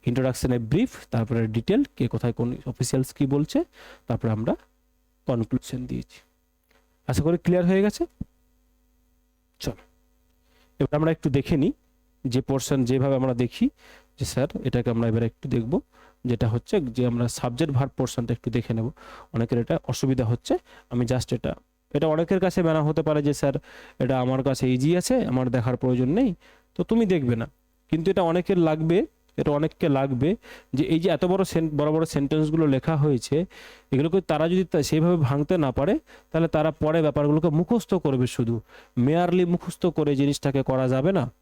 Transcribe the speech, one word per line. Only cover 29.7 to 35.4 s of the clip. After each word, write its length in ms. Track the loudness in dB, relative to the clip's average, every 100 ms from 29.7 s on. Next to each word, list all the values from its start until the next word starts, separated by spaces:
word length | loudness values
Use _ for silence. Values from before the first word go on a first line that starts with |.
| -2 0 2
লাগবে 300 | 0 0 0 -2 -8 -20 _ -2
যে 80 | 0
এই 60 | 2
যে 60 | 2 0
এত 80 | 0
বড় 100 | 0 0
সেন-, 200 | 0 -2 0
বড় 100 | 0 0
বড় 80 | 0
সেন্টেন্সগুলো 500 | -2 0 0 0 2 2
লেখা 200 | 2 0 0
হয়েছে, 320 | 2 0 0 -2 -2 -10 -20 -20 _
এগুলোকে 260 | 0 2 0 0
তারা 140 | 0 2
যদি 120 | 0 0
তা-, 120 | 0 0
সেইভাবে 260 | 2 2 2 2
ভাঙতে 260 | 0